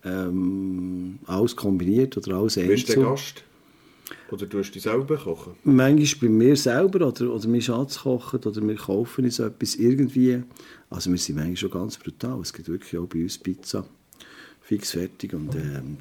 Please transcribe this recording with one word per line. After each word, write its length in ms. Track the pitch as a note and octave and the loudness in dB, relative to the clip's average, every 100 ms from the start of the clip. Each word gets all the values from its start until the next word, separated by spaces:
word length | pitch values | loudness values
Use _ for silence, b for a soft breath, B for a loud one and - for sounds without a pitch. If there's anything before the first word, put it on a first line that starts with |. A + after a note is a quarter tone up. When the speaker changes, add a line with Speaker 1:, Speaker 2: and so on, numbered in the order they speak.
| F#2 | -8
Speaker 1:
Ähm, 1120 | F#2 F#2 F#2 F#2 F#2+ F#2+ F#2 F#2 F2+ F2+ G2 - | -6 -2 -2 -2 -2 -4 -6 -6 -6 -8 -12 -6
alles 300 | F#2+ A#2+ - | 0 0 0
kombiniert 600 | G2+ F#2+ F2 A2+ C3 - | 0 0 2 2 2 -2
oder 200 | F#2+ F#2+ | -4 -2
alles 180 | G#2+ G2+ | 0 0
Speaker 2:
Bist 120 | F2+ | 2
du 40 | |
Speaker 1:
einzeln. 280 | G#2+ B2 A2 | 2 4 2
Speaker 2:
der 80 | B2+ | 2
Gast? 320 | C#3 - - - _ _ B B B B B B | 0 -6 -16 -20 _ _ B B B B B B
Oder 180 | F#2+ G2 | -10 -6
tust 200 | G2+ G2 | -4 -4
du 40 | |
dich 100 | G2 | -6
selber 320 | G#2+ A#2 C#3 D3+ | -2 0 0 -2
kochen? 360 | F#2+ E2 - - | -2 -8 -10 -2
Speaker 1:
Manchmal 680 | - C3 C3 D3+ C#3+ - A#2+ | 4 6 8 6 4 2 4
bei 60 | A2 | 6
mir 200 | B2 C#3+ | 8 6
selber 500 | C3 A#2+ F#3+ F#3+ D3 | 4 4 2 4 0
oder, 260 | - B2 | 0 -2
oder 140 | A#2 A2 | -2 0
mein 140 | A#2+ | 0
Schatz 380 | B2 A#2 C#3 - | 2 -2 -2 -4
kocht 460 | C3+ B2 - A2+ G#2+ | -2 -2 -2 -4 -4
oder 160 | G#2+ G#2+ | -2 -2
wir 80 | G#2+ | -2
kaufen 480 | - G2 A#2 - B2 | -2 -2 0 0 0
uns 140 | A#2 | 0
etwas 360 | A2 - G2+ - | -4 -4 -6 2
irgendwie. 680 | A#2 C3+ B2+ C3 B2+ B2 B2 B B B B | 2 4 2 4 4 2 -4 B B B B
Also 200 | F2+ F2+ | -8 -2
wir 60 | F2 | -2
sind 180 | - D2+ | -2 -4
manchmal 200 | D#2+ F2+ | -4 -4
schon 140 | G2 | -4
ganz 260 | F2+ G#2+ - | -4 -6 -8
brutal. 420 | - - B2 C3 | -14 -8 -8 -6
Es 100 | - | -10
gibt 160 | - - | -12 -8
wirklich 320 | F2+ - E2+ | -8 -6 -8
auch 80 | F2 | -4
bei 160 | E2 | -4
uns 140 | E2+ - | -4 -6
Pizza 480 | F#2 F2+ - G2 F#2+ _ _ B B B B B | -6 -8 -6 -8 -8 _ _ B B B B B
fix 300 | - G#2 - | -4 -4 -4
fertig 420 | E2+ F2+ - - | -6 -6 -8 -10
und, 200 | D#2 D2+ D#2 | -8 -6 -6
ähm, 420 | D2 C#2 C2 D2 | -6 -8 -10 -12